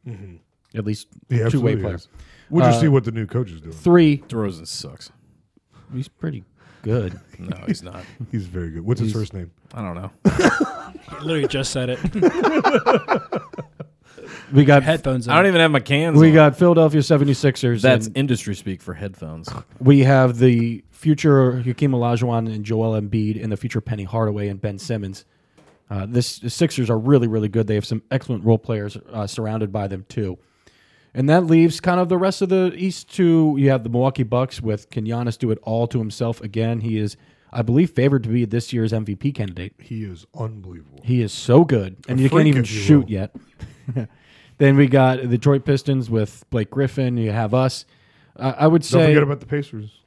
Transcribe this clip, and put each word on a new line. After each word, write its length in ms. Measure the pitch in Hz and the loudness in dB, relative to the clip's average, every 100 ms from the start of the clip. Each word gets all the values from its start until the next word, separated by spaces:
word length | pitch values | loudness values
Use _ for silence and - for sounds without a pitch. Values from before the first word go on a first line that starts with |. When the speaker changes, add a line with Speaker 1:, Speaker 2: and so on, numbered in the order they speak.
| - | -16
Speaker 1:
Mm-hmm. 280 | 104 98 85 _ _ _ | -16 -18 -20 _ _ _
Speaker 2:
At 120 | 113 104 | -8 -6
least 240 | 107 - _ _ | -8 -12 _ _
Speaker 1:
He 80 | 120 | -2
Speaker 2:
two-way 80 | 113 | 0
Speaker 1:
absolutely 360 | 127 120 107 | 0 0 -2
Speaker 2:
player. 140 | 98 90 | -4 -8
Speaker 1:
is. 120 | _ - - _ _ | _ -20 -20 _ _
We'll 140 | 160 - | 4 4
just 120 | 117 | 4
Speaker 2:
Uh, 40 | |
Speaker 1:
see 40 | 160 | 4
what 160 | 135 | 2
the 80 | 113 | 0
new 140 | 113 107 | -6 -6
coach 260 | 123 107 | -6 -6
is 80 | 82 | -12
doing. 160 | 80 80 | -18 -4
Speaker 2:
three. 440 | 175 175 160 143 - | 4 6 6 2 -4
Speaker 3:
DeRozan 360 | 120 101 82 - | -6 -6 -8 -14
sucks. 440 | - 73 65 - _ _ _ _ _ _ _ _ | -14 -14 -20 -20 _ _ _ _ _ _ _ _
Speaker 2:
He's 140 | 127 135 | -12 -12
pretty 380 | _ 160 - - _ _ _ | _ -10 -10 -18 _ _ _
good. 380 | 107 120 92 - _ - | -4 -2 -2 -10 _ -18
Speaker 3:
No, 200 | 90 - - | -14 -10 -6
he's 160 | - | -8
not. 200 | 90 87 92 - | -8 -18 -20 -18
Speaker 1:
<laughs> 140 | 117 | -10
He's 140 | 113 90 | -10 -8
very 240 | 90 85 | -10 -10
good. 140 | 80 95 | -8 -6
What's 160 | 123 | -4
his 80 | 110 | -4
Speaker 2:
He's 80 | 107 | -6
Speaker 1:
first 120 | 107 | -8
name? 180 | 98 87 _ _ | -12 -16 _ _
Speaker 3:
I 80 | - | -14
don't 140 | 98 85 | -12 -12
know. 160 | 98 _ | -14 _
<laughs> 680 | 185 - - - - - - - - - | -2 2 0 2 -6 -6 -16 -20 -20 -10
Speaker 4:
He 60 | 151 | -4
literally 220 | 160 135 | -2 -2
just 240 | 135 131 | -4 -6
said 180 | 135 127 | -4 -6
it. 100 | 127 | -4
<laughs> 1300 | - 214 359 349 370 311 381 285 - - - - - - - - - _ - _ _ - - - - | -4 0 0 2 0 0 0 0 2 0 0 -6 -6 -10 -10 -16 -18 _ -20 _ _ -20 -20 -20 2
Speaker 2:
We 120 | 139 143 | 4 6
got 180 | 143 | 6
Speaker 4:
Headphones 440 | 139 165 139 131 117 | 4 -2 -2 -4 2
Speaker 3:
I 60 | 156 | 2
don't 60 | |
Speaker 4:
on. 60 | 196 | 4
Speaker 3:
even 140 | 175 | 4
have 100 | 160 | 4
my 80 | 143 | 2
cans 360 | 120 143 165 151 | 0 0 4 6
Speaker 2:
We 120 | 160 | 8
Speaker 3:
on. 40 | |
Speaker 2:
got 240 | 156 151 - | 8 6 6
Philadelphia 460 | 175 165 160 151 | 4 6 4 2
seventy-sixers. 800 | 135 151 143 127 143 127 123 117 | 2 2 2 2 0 0 -2 2
Speaker 3:
That's 260 | 127 123 110 | 2 2 0
Speaker 2:
and 100 | 101 | -4
Speaker 3:
industry 380 | 139 120 - 95 | -2 -2 -4 -8
speak 260 | 104 92 | -8 -10
for 120 | - | -12
headphones. 560 | 85 101 95 78 80 80 - - - | -12 -12 -12 -14 -14 -14 -16 -16 0
Speaker 2:
we 200 | 127 143 | 4 6
have 380 | 131 135 127 117 | 6 4 2 4
the 440 | 127 117 117 110 _ | 2 4 -2 -6 _
future 720 | _ 156 151 160 139 127 127 | _ -2 2 4 4 4 0
Hakeem 300 | 123 117 143 | -6 -2 -2
Olajuwon 600 | 127 120 120 120 117 113 | 0 0 -2 -2 -2 -4
and 100 | 107 | -8
Joel 360 | 104 110 113 110 | -6 -2 -2 -2
Embiid 420 | 104 110 107 107 | -4 -4 -2 -4
and 100 | 110 | -6
the 60 | 104 | -6
future 240 | 117 117 | -6 -8
Penny 220 | - 104 98 | -6 -10 -6
Hardaway 420 | 113 110 104 101 | -4 -2 -4 -6
and 120 | 98 | -6
Ben 200 | 107 98 | -10 -10
Simmons. 460 | - 113 98 95 _ _ _ _ _ _ _ | -8 -8 -8 -14 _ _ _ _ _ _ _
Uh, 160 | 101 98 | -10 -4
this, 300 | 120 120 - | -4 -4 -8
the 100 | 117 | -12
Sixers 400 | - 165 - 117 | -4 -2 -2 -2
are 80 | 110 | -2
really, 300 | 120 143 117 | 2 2 2
really 220 | 110 107 | -2 -2
good. 180 | 113 107 | -2 -2
They 80 | 107 | -4
have 100 | - | -4
some 160 | 113 _ | -10 _
excellent 340 | 131 - 113 110 | -8 -6 -2 2
role 120 | 110 | 2
players, 400 | - 110 104 104 - | 0 -6 -6 -12 -14
uh, 160 | 113 101 | -10 -8
surrounded 440 | - 107 110 104 | -6 -6 -4 -4
by 160 | 104 98 | -6 -6
them, 180 | 95 95 | -8 -10
too. 280 | - 101 90 _ _ _ _ _ _ _ | -8 -8 -8 _ _ _ _ _ _ _
And 160 | 123 139 | -4 2
that 160 | 165 170 | 2 4
leaves 340 | 165 165 160 | 4 4 2
kind 200 | 185 180 | -2 0
of 100 | 180 | 0
the 80 | 180 | 0
rest 240 | 190 - | -2 -2
of 80 | 190 | -2
the 240 | 190 185 - | 0 0 -2
East 380 | 185 - - - | -6 -8 -12 0
to, 400 | 175 165 156 139 | 2 4 2 2
you 120 | 139 | 2
have 140 | 131 | 2
the 60 | 117 | -2
Milwaukee 340 | 120 131 131 | -2 0 -2
Bucks 380 | 113 123 131 - | -2 -2 -4 -6
with, 280 | 117 104 _ | -6 -6 _
can 160 | - 110 | -8 -6
Giannis 320 | 117 120 113 | -4 -6 -4
do 140 | 113 | -4
it 80 | 110 | -4
all 240 | - 113 117 | -4 -4 -2
to 120 | 127 | -4
himself 420 | 110 - 117 117 | -6 -6 -6 -6
again? 400 | 107 110 113 117 | -8 -4 -4 -4
He 160 | 113 107 | -4 -4
is, 180 | 104 - _ _ _ | -4 -8 _ _ _
I 80 | 123 | -6
believe, 300 | 113 127 175 | 0 0 0
favored 320 | - 135 139 | 0 2 0
to 60 | 113 | 0
be 140 | 120 113 | -2 -2
this 280 | 117 - | -4 -4
year's 180 | 120 110 | -4 -2
M 140 | 113 107 | -2 -4
V 100 | 98 | -6
P 160 | 139 | -6
candidate. 420 | 139 101 87 90 _ | -6 -10 -10 -14 _
Speaker 1:
He 240 | - 113 | -14 -12
is 220 | 104 85 _ 131 | -12 -14 _ -10
unbelievable. 600 | 113 107 92 87 71 69 113 | -10 -10 -18 -20 -20 -12 -2
Speaker 2:
He 160 | 123 | -2
is 100 | 107 | -2
so 320 | - - 131 | -6 4 6
good. 320 | 165 123 92 95 - | 6 2 -2 -12 -6
And 100 | 127 | 0
Speaker 1:
A 40 | |
Speaker 2:
you 60 | 131 | 2
can't 120 | 156 | 4
Speaker 1:
freak, 40 | 151 | 4
Speaker 2:
even 160 | 135 | 2
Speaker 1:
if 80 | 107 | 0
you 80 | 107 | -4
Speaker 2:
shoot 260 | 101 147 107 | 4 4 4
Speaker 1:
will. 60 | |
Speaker 2:
yet. 240 | 101 98 - _ _ - _ - 127 | -6 -8 -12 _ _ -20 _ -10 -8
<laughs> 140 | 107 _ _ _ _ _ | -10 _ _ _ _ _
Then 160 | 139 139 | 4 6
we 120 | 139 | 6
got 340 | 135 127 131 | 6 4 2
the 60 | 127 | -2
Detroit 380 | 120 143 139 135 | 0 2 2 0
Pistons 440 | 135 - 135 113 | -2 0 -4 -2
with 340 | 113 104 - _ | -2 -2 -8 _
Blake 220 | 117 104 | -4 -4
Griffin. 440 | 139 135 - 127 120 | -2 -4 -2 -4 -2
You 140 | 110 | -2
have 220 | 107 110 | -2 0
us. 320 | 123 131 - - _ _ _ _ - | 0 0 -4 -18 _ _ _ _ -8
Uh, 180 | 131 131 | -6 2
I 80 | 156 | 4
would 160 | 165 | 4
Speaker 1:
Don't 80 | - | 2
Speaker 2:
say 160 | 175 156 | 4 4
Speaker 1:
forget 120 | 151 | 2
about 180 | 143 143 | 0 -8
the 60 | - | -6
Pacers. 560 | 147 139 110 104 _ | -8 -8 -14 -16 _